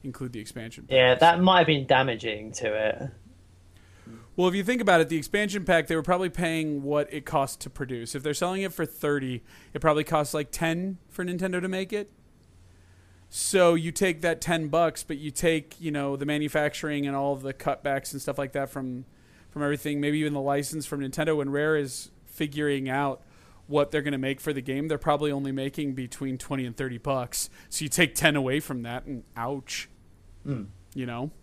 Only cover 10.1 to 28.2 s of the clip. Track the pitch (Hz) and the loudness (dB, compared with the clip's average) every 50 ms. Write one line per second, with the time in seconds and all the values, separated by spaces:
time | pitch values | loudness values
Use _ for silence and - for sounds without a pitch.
10.1 | 165 156 151 139 - 156 151 - - - 170 165 165 175 185 196 190 175 - _ | 2 2 2 2 -2 -4 -4 -4 -4 -2 0 0 0 0 -2 -4 -6 -8 -14 _
11.1 | - - 185 180 180 170 185 190 180 180 175 185 185 185 190 190 214 208 202 202 | -8 -6 -4 -4 -4 -2 -2 -2 -2 -2 -2 -2 -4 -4 -4 -4 -6 -6 -6 -8
12.1 | - _ - _ _ _ _ _ - - - - - - - - - - - - | -14 _ -20 _ _ _ _ _ -20 -20 -20 -20 -20 -20 -20 -20 -20 -20 -20 -20
13.1 | - - - _ - - - - - 190 180 170 170 165 160 170 160 - 202 185 | -20 -20 -20 _ -8 -6 -4 2 4 6 6 6 6 4 0 -2 -2 0 0 0
14.1 | 170 151 165 170 165 - - - 175 165 160 147 143 165 170 160 156 - - - | 0 0 0 -2 0 0 -2 -2 0 0 0 0 2 2 2 2 0 -4 -10 -10
15.1 | 160 139 151 151 139 - - 170 165 156 143 - - - 165 160 147 143 139 139 | -10 -8 -8 -8 -6 0 2 2 2 2 -2 -6 -18 -8 -6 -4 -4 -2 -2 -2
16.1 | 139 135 143 147 147 147 151 143 - 156 147 147 151 - - 156 147 143 143 143 | -2 -2 -2 -2 0 0 -2 0 0 0 0 0 -2 -4 -6 -4 -4 -2 -4 -2
17.1 | 139 139 139 139 143 131 131 135 135 - - 156 135 - - 147 139 139 - - | -2 -2 0 0 -2 -2 -4 -8 -8 -4 -4 -4 -4 -2 -2 -2 -2 -2 -4 -8
18.1 | - 139 - - 135 139 139 131 - 143 135 131 - 143 131 127 123 123 127 - | -12 -8 -8 -6 -4 -4 -6 -4 -4 -4 -6 -4 -6 -8 -8 -6 -8 -10 -12 -16
19.1 | - - _ _ - - - - - 147 147 143 147 143 - 151 147 143 143 147 | -20 -20 _ _ -20 -20 -20 -14 -6 -4 -2 -2 -2 -2 -2 -4 -2 0 0 0
20.1 | 147 156 151 151 147 139 135 139 139 143 143 - 156 160 139 - - 143 139 131 | 2 2 0 0 -2 -2 0 0 0 0 -2 -2 -6 -8 -6 -6 -6 -6 -6 -6
21.1 | - - 156 160 156 151 139 139 139 143 147 156 156 151 143 135 123 - - - | -2 -2 0 2 2 0 0 0 0 0 2 2 2 2 0 -2 -6 -12 -14 -14
22.1 | - - - - - - 156 147 139 147 151 147 143 135 131 135 131 139 143 139 | -20 -20 -20 -20 -6 -4 -4 -4 -2 -2 0 0 0 0 -2 -2 0 0 0 -2
23.1 | 131 - - - - - - - - - - - 143 151 143 143 - 151 139 147 | -2 -6 -12 -20 -20 -20 -20 -20 -20 -20 -12 -2 2 2 2 2 0 -2 -2 0
24.1 | 143 131 131 135 139 131 - 160 147 135 135 135 131 139 147 160 156 143 - 160 | -2 -2 -2 -2 -4 -4 -4 -4 -4 -4 -4 -4 -4 -2 -2 -2 -4 -2 0 0
25.1 | 147 143 151 151 143 139 139 139 135 135 135 139 139 - 151 143 131 131 127 120 | 2 2 2 0 0 -2 -2 -2 -2 -2 -4 -4 -4 -4 -4 -4 -4 -4 -8 -8
26.1 | - - 143 135 127 127 - - 147 135 127 123 113 - 135 131 123 117 - 143 | -8 -8 -6 -6 -6 -6 -6 -6 -4 -4 -4 -6 -4 -6 -6 -6 -6 -6 -4 -2
27.1 | 139 131 123 120 - - - - - - - - - - 160 143 - - 175 135 | -2 -2 -2 -4 -6 -6 -6 -6 -8 -20 -18 -10 -6 -6 -4 -2 4 4 4 4
28.1 | - - | 2 4